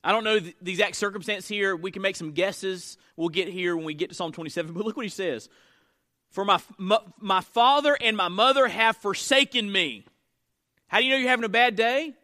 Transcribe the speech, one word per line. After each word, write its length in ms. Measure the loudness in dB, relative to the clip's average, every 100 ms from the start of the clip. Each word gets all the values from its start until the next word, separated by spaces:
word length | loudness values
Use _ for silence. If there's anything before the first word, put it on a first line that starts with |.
I 100 | 2
don't 120 | 0
know 140 | 2 0
the, 160 | -2 -12
the 100 | -8
exact 260 | -2 -2 0
circumstance 520 | -6 -4 -6 -8 -6
here. 260 | -2 -2
We 160 | -2 -6
can 120 | -4
make 120 | -4
some 180 | -4 -6
guesses. 640 | -2 -2 -2 -6 -8 -12 -20 _ -4
We'll 140 | -4
get 180 | -2 -4
here 260 | -2 -2
when 120 | -2 -4
we 80 |
get 160 | -6 -6
to 40 |
Psalm 180 | -4 -8
twenty-seven. 400 | -6 -8 -6 -6
But 120 | -6
look 120 | -6 -4
what 100 | -8
he 40 |
says. 380 | -4 -4 -4 -10 _ _ _ _ _ _ _ _
"For 140 | -6
my, 160 | 0 0 0 -10
m-, 140 | 0 0 0 -14
my 220 | -2 0
father 560 | 0 4 6 6 4 2
and 160 | 2 0
my 120 | -2
mother 400 | 4 4 6 2
have 280 | 4 2 2
forsaken 760 | -4 -6 2 2 4 0 0
me." 360 | 0 0 -4 -16 _ _ _ _ _ _ _ _
How 120 | 0
do 60 |
you 60 | 2
know 60 | 2
you're 140 | 2
having 140 | 0
a 60 | 2
bad 240 | 2 2
day? 400 | 2 0 0 -4 -12